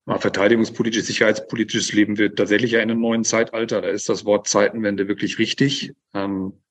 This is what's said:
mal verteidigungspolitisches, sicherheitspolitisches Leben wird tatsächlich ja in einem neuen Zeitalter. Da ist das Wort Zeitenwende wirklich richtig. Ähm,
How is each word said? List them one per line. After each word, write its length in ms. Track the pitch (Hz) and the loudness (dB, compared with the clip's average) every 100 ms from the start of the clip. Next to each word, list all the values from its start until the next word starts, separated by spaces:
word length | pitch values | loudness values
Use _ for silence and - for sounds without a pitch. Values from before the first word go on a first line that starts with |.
mal 160 | - - | -6 -2
verteidigungspolitisches, 880 | 101 95 104 117 110 - 117 110 - | -2 2 4 4 2 -2 -2 -2 -2
sicherheitspolitisches 840 | 107 110 107 - 113 110 113 - | 2 2 0 -4 -4 -2 -2 0
Leben 240 | 107 104 104 | 2 2 2
wird 200 | 104 101 | 0 0
tatsächlich 340 | 101 104 120 | 2 2 2
ja 100 | 113 | 2
in 100 | 110 | 0
einem 80 | 113 | 0
neuen 240 | 117 113 | 0 0
Zeitalter. 580 | 110 113 117 113 113 107 | 0 0 0 -2 -2 -2
Da 60 | 90 | -2
ist 220 | 101 - | -2 -2
das 160 | 95 104 | -2 2
Wort 220 | 104 - | 0 2
Zeitenwende 600 | 104 104 117 104 98 98 | 2 2 0 -2 0 -2
wirklich 320 | 101 101 - | -2 -4 -2
richtig. 540 | 113 - 139 - - - _ | -2 2 0 0 -6 -12 _
Ähm, 400 | 101 98 95 95 95 _ | -6 -4 -4 -6 -8 _